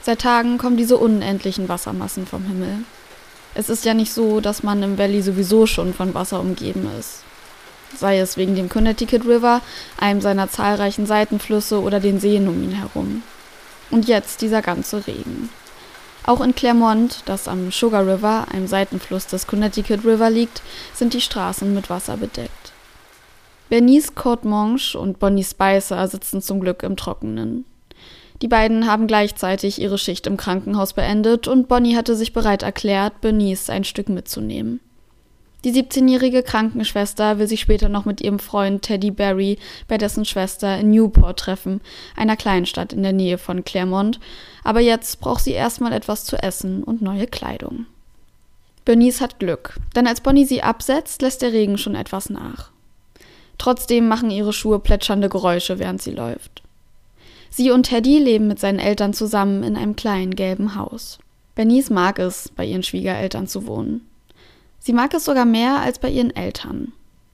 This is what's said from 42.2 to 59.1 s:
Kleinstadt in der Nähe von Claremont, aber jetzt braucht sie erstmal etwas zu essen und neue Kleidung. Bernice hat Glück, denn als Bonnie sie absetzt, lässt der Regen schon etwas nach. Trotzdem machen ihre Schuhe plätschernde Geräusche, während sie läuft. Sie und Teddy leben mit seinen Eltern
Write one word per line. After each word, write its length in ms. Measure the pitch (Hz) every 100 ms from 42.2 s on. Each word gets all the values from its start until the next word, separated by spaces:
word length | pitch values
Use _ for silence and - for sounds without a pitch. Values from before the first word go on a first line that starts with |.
| 220 220
Kleinstadt 560 | 214 185 180 - -
in 100 | -
der 100 | 196
Nähe 240 | 190 185 175
von 280 | - 180
Claremont, 560 | - 190 185 190 202 233 - - - -
aber 160 | - 220
jetzt 400 | 240 226 - -
braucht 240 | - 240
sie 120 | -
erstmal 380 | - 233 - 240
etwas 320 | 220 214 214
zu 160 | - 262
essen 440 | 190 185 190 190
und 180 | - 226
neue 240 | 196 196 233
Kleidung. 600 | - - - - - 233 - - - - _ _ - _ _
Bernice 380 | - 233 240 240
hat 180 | 262 -
Glück, 400 | 185 160 - - - 240
denn 100 | 247
als 140 | 233
Bonnie 240 | - 277
sie 180 | 269 254
absetzt, 580 | - 226 - 277 320 -
lässt 220 | 262 262
der 100 | 247
Regen 260 | 226 208 202
schon 180 | 214 202
etwas 340 | - 190 -
nach. 400 | 202 - - - _ _ _ _ _ - - _ -
Trotzdem 480 | - 254 - 240 226
machen 240 | 220 233
ihre 220 | 202 208
Schuhe 260 | 208 214 208
plätschernde 520 | - 202 - 202 202
Geräusche, 480 | 190 180 175 - 185
während 240 | 185 190
sie 80 | -
läuft. 520 | - 117 - - - - _ _ - _ _ - - -
Sie 220 | - 254
und 140 | 247
Teddy 340 | 254 240 240 302
leben 300 | 269 220 214
mit 120 | 202
seinen 180 | 196 196
Eltern 360 | 202 208 202